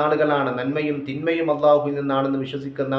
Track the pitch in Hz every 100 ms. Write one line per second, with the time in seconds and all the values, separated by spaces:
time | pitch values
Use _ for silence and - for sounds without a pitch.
0 | 151 151 151 143 131 123 135 151 151 143
1 | 135 143 160 165 160 143 147 147 143 143
2 | 139 135 135 135 123 143 139 139 135